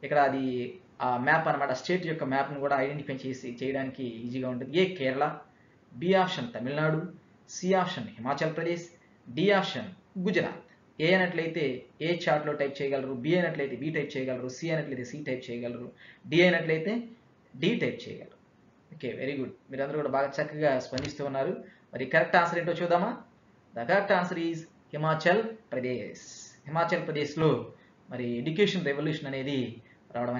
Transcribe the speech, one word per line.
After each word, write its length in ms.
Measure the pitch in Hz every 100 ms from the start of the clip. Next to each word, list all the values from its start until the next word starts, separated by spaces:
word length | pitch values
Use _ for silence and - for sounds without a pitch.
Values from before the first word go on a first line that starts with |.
ఇక్కడ 160 | 139 147 139
అది 160 | 135 131 123 123 - - - 127
ఆ 40 | 123 131
map 220 | 160 160
అనమాట, 200 | 143 139 127
state 260 | - 180 165
యొక్క 120 | 156 135
మ్యాప్ను 260 | 135 143 143 139
కూడా 120 | 139
identify 320 | 135 147 139 131
చేసి 260 | 131 123 131 120
చేయడానికి 440 | 131 135 131 131 123 113 120
ఈజీగా 220 | 131 127
ఉంటుంది. 180 | 123 117 165
A 40 | 185 -
Kerala, 260 | 131 131 151 - - _ _ _ _ 120
B 80 | 170 190
option 260 | 180 147 120 113
తమిళనాడు, 460 | 123 147 156 160 175 - - _ -
సి 140 | - 180 190
option 260 | 180 - 104 -
Himachal 360 | 120 131 156 156
Pradesh, 280 | 165 170 - - _ _ - 120
డి 80 | 190 196
option 320 | 180 123 98 - _ 190 185
Gujarat. 340 | 165 123 - - _ _ -
A 100 | 160 190
అనట్లయితే 480 | 180 165 160 165 139 127 - - 156
ఏ 20 | 170
చార్ట్‌లో 280 | - 151 151 147
టైప్ 140 | 139 -
చేయగలరు, 340 | 139 135 131 127
బి 80 | 143 180
అనట్లయితే 360 | 170 139 139 120
బి 60 | 151 151
టైప్ 140 | -
చేయగలరు, 340 | 135 131 123 127 -
సి 100 | 165
అనట్లయితే 300 | 160 143 127 120
సి 80 | 151 135
టైప్ 140 | 127 -
చేయగలరు, 400 | 120 120 120 123 - - - -
డి 80 | 156
అయినట్లయితే 500 | 180 165 156 160 180 240 - - _ _ _
D 160 | 127 170 240
టైప్ 160 | 127 113
చేయగలరు. 340 | - 95 - - _ _ _ _ _
Okay, 160 | - 123 110
very 140 | 131 139
good. 120 | 123 - -
మీరందరూ 280 | 135 143 151
కూడా 100 | 143 131
బాగా 120 | 139 156
చక్కగా 340 | 151 151 151 131 -
స్పందిస్తూ 360 | 131 147 - 139
ఉన్నారు. 220 | 135 151 220 - - _
మరి 120 | - 131
కరెక్ట్ 220 | 160 156 185
ఆన్సర్ 200 | 170 170
ఏంటో 120 | 165 165
చూద్దామా? 280 | 175 175 208 - - _ _ _ _
The 100 | 117 120
correct 200 | 196 202 190
answer 200 | 180 170 165
is 100 | 160 - _ _
Himachal 480 | 151 156 160 170 202 220 - -
Pradesh. 520 | 127 123 123 104 - - - - - -
Himachal 360 | 160 170 160 160
ప్రదేశ్లో 420 | 147 147 160 156 120 - - - _ -
మరి 140 | 123 120 120
education 440 | 147 160 196 175 147
revolution 400 | 139 156 151 135
అనేది 280 | 135 135 139 113 - - _ -
రావడం 200 | 120 120 123